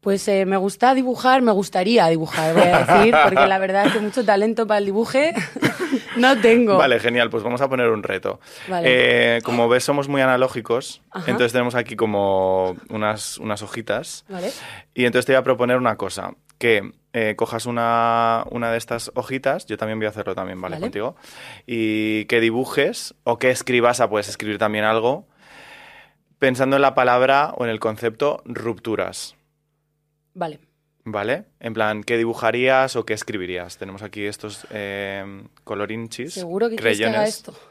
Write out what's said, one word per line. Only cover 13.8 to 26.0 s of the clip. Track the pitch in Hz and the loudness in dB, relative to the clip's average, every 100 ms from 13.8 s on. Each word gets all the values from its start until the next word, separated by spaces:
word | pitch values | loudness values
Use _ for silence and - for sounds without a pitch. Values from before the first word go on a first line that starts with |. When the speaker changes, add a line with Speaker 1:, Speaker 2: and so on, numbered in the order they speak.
| 110 104 160 - _ | -6 -6 -6 -16 _
Speaker 1:
Vale. | 190 185 - - - - - | -10 -10 -10 -16 -20 -16 0
Speaker 2:
Y | 123 | 2
entonces | 123 123 | 2 2
te | |
voy | 131 | 2
a | |
proponer | 127 127 123 123 | 2 0 2 0
una | 123 107 | 0 -2
cosa, | 98 98 92 - _ _ | -6 -8 -12 -14 _ _
que, | 120 107 98 - _ | 2 2 0 -16 _
eh, | 120 110 104 | -4 -2 -2
cojas | 113 113 123 | -4 -4 -6
una, | 120 117 117 117 117 117 113 - | -2 0 2 2 2 2 0 -2
una | 120 117 | -6 -4
de | 117 | -4
estas | - 117 - | -4 -8 -6
hojitas, | - 117 131 135 156 - | -8 -8 -4 -4 -4 -6
yo | 107 | -6
también | 110 110 | -6 -4
voy | 107 | -6
a | |
hacerlo | 104 104 | -6 -8
también, | 92 92 92 | -6 -8 -8
¿vale? | 95 156 | -10 -8
Speaker 1:
Vale. | 208 | -8
Speaker 2:
Contigo. | 104 117 - - - - - - | -6 -8 -10 -20 -20 -20 -20 -8
Y | 120 110 107 107 107 107 | -4 -2 -2 -2 -2 0
que | 117 | 2
dibujes | 113 113 131 - 147 233 - - | 2 0 -2 0 0 -2 -12 -8
o | - 117 | -2 0
que | 127 | 2
escribas, | 127 - 123 120 123 | 0 0 4 4 4
ah, | 113 | 0
puedes | 104 101 | 0 -4
escribir | - 107 101 | -8 -6 -2
también | 107 107 | -2 0
algo, | 107 110 117 147 - _ _ - - - - - | 0 2 0 -2 -6 _ _ -20 -20 -20 -20 -20